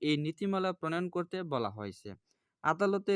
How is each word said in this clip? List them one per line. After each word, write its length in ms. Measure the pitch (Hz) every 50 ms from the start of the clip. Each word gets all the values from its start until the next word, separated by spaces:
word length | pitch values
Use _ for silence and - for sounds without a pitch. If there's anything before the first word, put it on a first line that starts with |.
এই 160 | - 151 151
নীতিমালা 540 | 147 147 156 165 - 202 196 196 190 190 190 180
প্রণয়ন 340 | - - 160 165 170 180 180
করতে 280 | 175 175 175 175 - 185 180
বলা 280 | 160 143 123 117 101
হয়েছে। 400 | 101 107 104 101 98 - - 104 90 - _ _ _ _ _ _ _ _ -
আদালতে 480 | 151 160 165 202 196 196 196 196 - 196